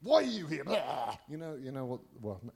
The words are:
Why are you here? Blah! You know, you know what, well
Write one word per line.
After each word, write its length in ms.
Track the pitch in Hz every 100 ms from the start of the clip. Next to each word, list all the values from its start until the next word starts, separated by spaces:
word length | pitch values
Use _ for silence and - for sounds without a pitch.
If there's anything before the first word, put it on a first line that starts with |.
Why 180 | 165 311
are 20 |
you 240 | 277 226 165
here? 160 | 156
Blah! 540 | 135 214 151 139 117 107 -
You 80 | 151
know, 200 | 165 151
you 100 | 131
know 140 | 135 131
what, 140 | 123 - -
well 200 | 107 98 110